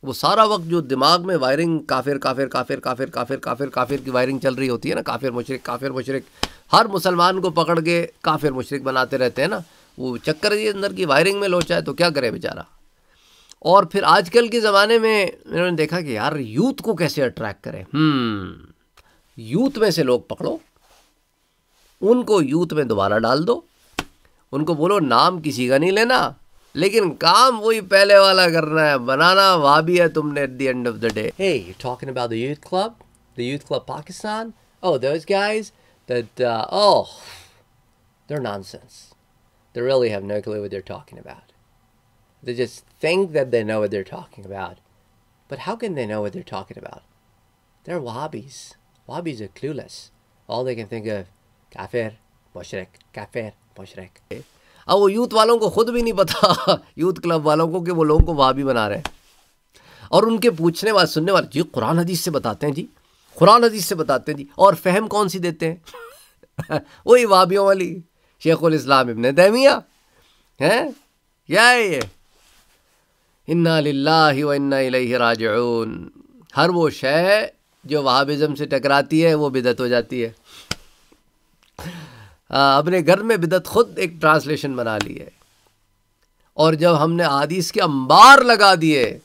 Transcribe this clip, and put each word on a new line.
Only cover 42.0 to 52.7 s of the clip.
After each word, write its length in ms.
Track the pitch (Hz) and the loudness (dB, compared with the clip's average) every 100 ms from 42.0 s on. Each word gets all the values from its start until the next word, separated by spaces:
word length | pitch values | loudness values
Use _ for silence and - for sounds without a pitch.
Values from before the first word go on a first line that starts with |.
| _ _ _ _ | _ _ _ _
They 100 | 127 | -14
just 320 | 120 117 - _ _ | -6 -8 -8 _ _
think 320 | 156 180 196 | -2 -2 -2
that 200 | 151 131 | -2 -2
they 120 | 117 | -2
know 160 | 107 110 | -2 -2
what 120 | 104 | -2
they're 120 | 101 | -4
talking 420 | 95 - 175 - 98 | -8 -14 -18 -20 -16
about। 340 | 98 90 92 _ _ _ _ _ _ _ | -12 -12 -14 _ _ _ _ _ _ _
But 120 | 135 | -14
how 160 | - 226 | -10 -8
can 200 | 226 156 | -8 -6
they 100 | 110 | -6
know 160 | 107 | -6
what 120 | 104 | -6
they're 100 | 92 | -10
talking 340 | - 92 98 - | -14 -14 -14 -18
about? 260 | - - _ _ _ _ _ _ _ _ - | -20 -20 _ _ _ _ _ _ _ _ -12
They're 160 | 170 | -10
Wahhabis। 760 | 123 117 156 131 135 - - _ _ _ - | -8 -10 -10 -12 -16 -20 -20 _ _ _ -14
Wahhabis 340 | 139 170 120 | -10 -10 -10
are 60 | 101 | -14
clueless। 600 | - 135 143 - - - _ _ _ _ | -12 -10 -10 -14 -20 -20 _ _ _ _
All 160 | 113 | -6
they 120 | 127 117 | -6 -8
can 120 | 104 | -10
think 200 | 117 107 | -10 -8
of, 200 | 104 95 _ _ _ _ | -8 -10 _ _ _ _
kafir, 460 | - 95 123 110 110 _ _ _ | -18 -8 -6 -6 -10 _ _ _
mushrik, 340 | 90 87 | -20 -14